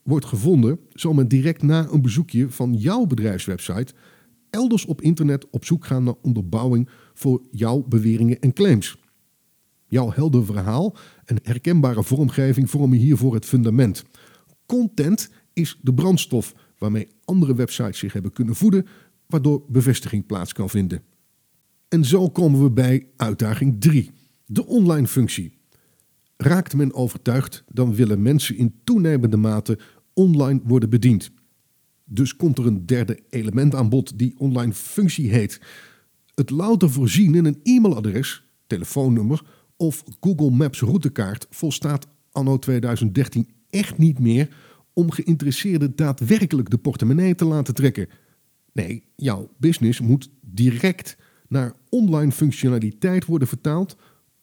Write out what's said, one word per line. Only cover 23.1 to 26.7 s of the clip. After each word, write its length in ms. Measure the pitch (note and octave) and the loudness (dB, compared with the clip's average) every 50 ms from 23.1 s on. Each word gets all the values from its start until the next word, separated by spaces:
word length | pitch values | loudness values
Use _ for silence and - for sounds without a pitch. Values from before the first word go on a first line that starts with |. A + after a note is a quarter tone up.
| _ | _
uitdaging 640 | - A#2 A2 G#2+ - A2+ G#2+ A2 - C#3 C#3 B2+ G2+ | -6 -4 -4 -2 -2 -2 -2 -2 0 0 -2 -2 2
drie, 300 | G#2 D#3+ D3+ C#3 G#2 - - _ _ _ _ _ _ | 2 2 2 2 0 -2 -8 _ _ _ _ _ _
de 200 | - G#2+ - - | -6 -6 -6 -4
online 420 | - F4 A#3+ G3+ F3 D#3+ D3+ C3+ - | 0 0 2 2 4 2 2 0 0
functie. 500 | - C3+ A#2+ G#2+ - - F2+ D#2+ - _ _ _ _ _ _ _ _ _ _ _ _ _ _ _ _ _ | 0 0 0 0 -2 -6 -10 -12 -14 _ _ _ _ _ _ _ _ _ _ _ _ _ _ _ _ _
Raakt 380 | - C#3 E3+ F#3 F#3 - | 0 2 2 2 0 -2